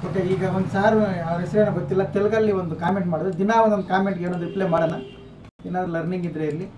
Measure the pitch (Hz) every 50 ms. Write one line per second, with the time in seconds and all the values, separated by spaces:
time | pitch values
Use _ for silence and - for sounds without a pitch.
0 | - 180 160 190 185 180 190 185 185 190 185 190 190 - - 196 202 220 220 214
1 | 214 202 185 175 170 165 170 175 180 - - 208 214 202 147 170 - - 190 185
2 | 196 190 - 202 202 214 214 220 220 214 202 190 175 165 156 - 180 196 196 202
3 | 180 175 165 156 160 190 185 - 196 202 233 226 226 220 208 196 185 - 185 190
4 | 196 196 190 170 175 175 180 170 170 170 - 196 190 175 165 165 165 156 - -
5 | - - - - - - - - - - _ _ - 180 175 180 185 175 170 165
6 | 165 165 185 185 175 170 151 156 156 151 143 160 185 196 -